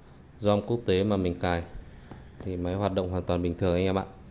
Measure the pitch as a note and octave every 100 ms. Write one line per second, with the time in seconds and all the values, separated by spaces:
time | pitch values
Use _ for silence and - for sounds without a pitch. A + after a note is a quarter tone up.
0 | - - - - G#2 G#2 - A#2+ G#2+ F#2
1 | G#2 G2 F2+ F2 F2+ E2+ E2+ - - -
2 | - - - - G2 F2+ F2 F#2+ G2 F#2+
3 | F2+ F#2 E2+ F2 F2 E2 F#2 F2 F#2+ F#2+
4 | F#2+ - -